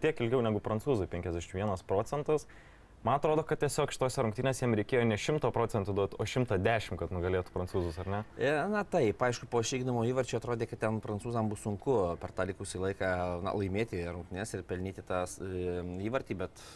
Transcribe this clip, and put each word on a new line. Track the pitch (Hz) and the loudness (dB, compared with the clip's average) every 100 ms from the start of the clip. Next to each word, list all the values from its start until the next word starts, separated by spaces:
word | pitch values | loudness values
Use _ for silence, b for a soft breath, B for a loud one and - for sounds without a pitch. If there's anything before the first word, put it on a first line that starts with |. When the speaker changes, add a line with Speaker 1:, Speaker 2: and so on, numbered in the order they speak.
Speaker 1:
tiek | 160 - | 0 2
ilgiau | 117 131 113 | 2 2 2
negu | 104 | 2
prancūzai, | - 107 147 120 87 | 0 -2 2 2 0
penkiasdešimt | 87 87 85 85 92 | -2 -2 -4 -4 -2
vienas | 104 95 - | -2 -2 0
procentas. | 98 110 147 147 151 - B B B B B | 0 2 -2 0 0 0 B B B B B
Man | 110 139 | 2 2
atrodo, | 160 156 | 4 2
kad | 156 156 | 2 0
tiesiog | 147 - 143 | 0 2 0
šitose | - 131 131 | 2 0 2
rungtynėse | 117 104 131 131 | 0 2 0 2
jiem | 123 110 | 2 2
reikėjo | 104 127 | 4 4
ne | 117 104 | 4 2
šimto | - 113 123 | 2 2 2
procentų | 113 117 113 98 | 2 2 2 0
duot, | 98 98 - | 2 0 0
o | |
šimtą | 107 - 123 98 | -2 0 2 4
dešimt, | 104 113 - 87 | 4 2 0 -6
kad | 82 | -4
nugalėtų | 90 90 92 90 | -2 0 0 0
prancūzus, | 90 90 98 87 80 | -4 -2 0 -2 -2
ar | 92 | -4
ne? | 101 107 - | -4 -4 -2
Speaker 2:
E, | 131 151 175 | 0 0 0
na | 208 202 | -2 0
taip, | 180 113 95 123 | 2 4 4 2
aišku, | 120 - | 0 -2
po | 120 | 0
Šeigdamo | 113 131 127 120 113 | 0 0 0 0 2
įvarčio | 127 127 120 | 2 0 -2
atrodė, | 120 117 117 | -2 -2 -4
kad | 117 | -2
ten | 110 110 | 0 0
prancūzam | 107 104 120 117 110 | -2 -4 -2 0 0
bus | 104 110 | 0 -4
sunku | 101 - 110 90 82 | -4 2 2 2 0
per | 92 | -6
tą | - 92 | -2 -2
likusį | 95 95 90 | -2 -6 -4
laiką, | 95 98 95 90 90 87 | -2 0 0 0 0 -2
na, | 92 104 | -2 -2
laimėti | 98 95 110 95 85 | 0 0 -2 -2 -4
rungtynes | 90 85 92 110 101 | -6 -8 -6 -6 -6
ir | - | -6
pelnyti | 90 95 92 | -4 -4 -8
tą, | - 92 90 - | -4 -2 -2 -4
e, | 95 92 90 87 87 90 101 | -6 -4 -2 -2 -4 -4 -2
įvartį, | 131 - 95 90 | -2 -4 -6 -6
bet, | - - | -8 -18